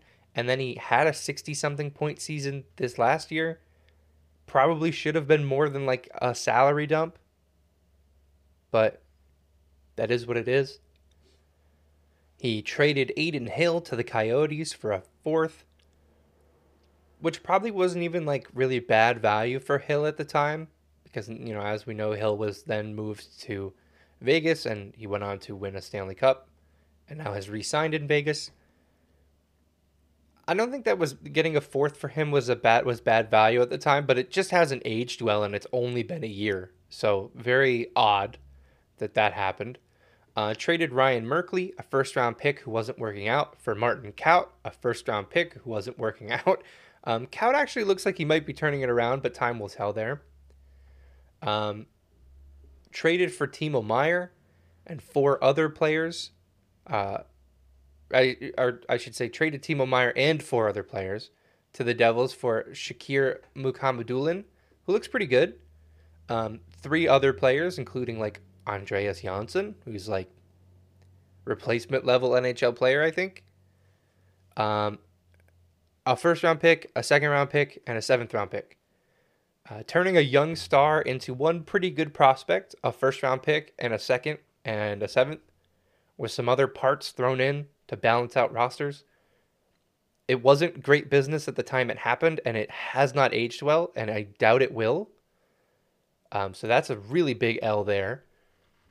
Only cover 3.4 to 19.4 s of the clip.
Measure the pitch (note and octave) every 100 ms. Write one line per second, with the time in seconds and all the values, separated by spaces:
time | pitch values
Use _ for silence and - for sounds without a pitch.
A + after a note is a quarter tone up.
3.4 | E3 E3 _ _ _ _ _ _ _ _
4.4 | - C#3 D3 D#3+ E3 D3 D3+ D#3 C#3+ D#3
5.4 | C#3 C3+ D3+ C#3 C3+ B2+ - - B2 A#2+
6.4 | - A2+ C#3 D3 D3 D#3 E3 - _ _
7.4 | _ _ _ _ _ _ _ _ _ _
8.4 | _ _ _ A2+ A2 - _ _ _ _
9.4 | _ _ _ _ _ - A2+ A#2+ A#2 A#2+
10.4 | A#2 C3+ C3+ - _ _ _ _ _ _
11.4 | _ _ _ _ _ _ _ _ _ _
12.4 | B2 G#2+ - - D3+ C#3+ B2+ - D#3+ D3
13.4 | A#2 - E3+ E3+ - A#2 A#2 A#2 A2 B2+
14.4 | D3+ D3+ D#3+ - G#2+ F#2+ - _ D#3 D#3+
15.4 | D#3+ - _ _ _ _ _ _ _ _
16.4 | _ _ _ _ _ _ _ - D#3+ -
17.4 | - F#3+ A3+ G3 F3+ E3+ E3+ F3 D3+ C#3
18.4 | - B2 C3 B2+ B2 A2 A2+ A#2 A2 G#2+